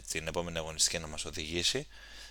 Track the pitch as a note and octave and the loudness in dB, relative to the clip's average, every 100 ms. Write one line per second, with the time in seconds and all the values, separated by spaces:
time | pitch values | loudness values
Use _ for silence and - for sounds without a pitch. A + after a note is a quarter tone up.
0 | D2 E2 D#2+ E2+ E2+ E2 D#2+ D#2+ - F2 | -2 -2 0 0 0 -2 -2 4 4 4
1 | D#2+ D#2 E2+ D#2 D#2+ E2+ F2 C3 D3+ - | -2 -4 -4 -4 0 4 4 4 0 -10
2 | - - - | -14 -14 -14